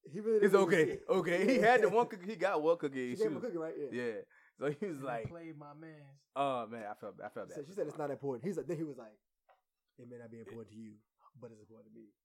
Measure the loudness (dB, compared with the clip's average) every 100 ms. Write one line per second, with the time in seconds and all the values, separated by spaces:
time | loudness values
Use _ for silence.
0 | -10 -6 2 6 8 8 8 6 4 2
1 | 0 2 2 2 4 6 8 8 6 4
2 | 0 -4 -10 -2 0 2 2 2 0 -4
3 | -4 -2 -2 -2 -6 -6 -6 -6 -6 -4
4 | -4 -6 -12 _ _ _ -4 -4 -6 -6
5 | -6 -6 -8 -12 -14 -16 -16 -18 -18 -20
6 | -20 -20 _ -2 0 0 -4 -8 -8 -10
7 | -12 -12 -12 -10 -10 -10 -10 -6 -6 -4
8 | -6 -4 -6 -4 -4 -6 -6 -6 -6 -8
9 | -16 _ _ _ _ _ _ _ _ -20
10 | -18 -16 -16 -16 -14 -14 -14 -14 -16 -18
11 | _ _ -20 -20 -18 -18 -20 -20 -20 -20
12 | -20 _